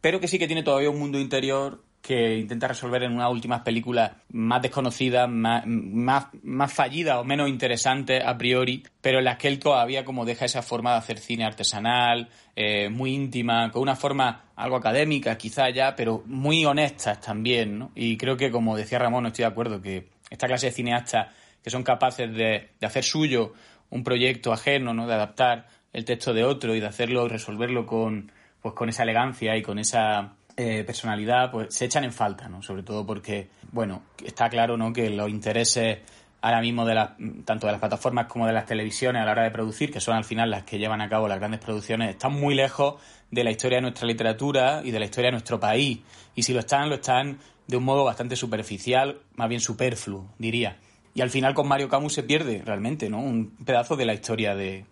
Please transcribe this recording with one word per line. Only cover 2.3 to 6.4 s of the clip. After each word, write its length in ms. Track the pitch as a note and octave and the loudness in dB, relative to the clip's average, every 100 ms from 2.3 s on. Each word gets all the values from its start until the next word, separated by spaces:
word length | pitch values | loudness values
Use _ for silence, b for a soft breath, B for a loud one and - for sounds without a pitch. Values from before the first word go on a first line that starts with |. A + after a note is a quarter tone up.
| A2 | 2
intenta 300 | G#2+ A#2 B2+ | -2 -2 -2
resolver 340 | B2 B2 B2 | -2 -2 -2
en 80 | B2 | 0
unas 220 | A#2+ B2 | 0 0
últimas 300 | B2 A#2+ A#2+ | 0 -2 -2
películas 500 | A#2+ A#2 A#2 A#2+ A2 - _ | 0 -2 0 2 2 0 _
más 320 | A2+ A2+ A#2+ | -4 0 2
desconocidas, 680 | B2 - B2+ A#2 C3 B2 B2 | 0 0 -2 0 2 4 2
más, 360 | A#2 A2+ A#2 A2+ | 2 2 0 0
más, 640 | A#2 - G#2+ B2 C3+ C#3 - | -2 -2 -2 2 2 0 -16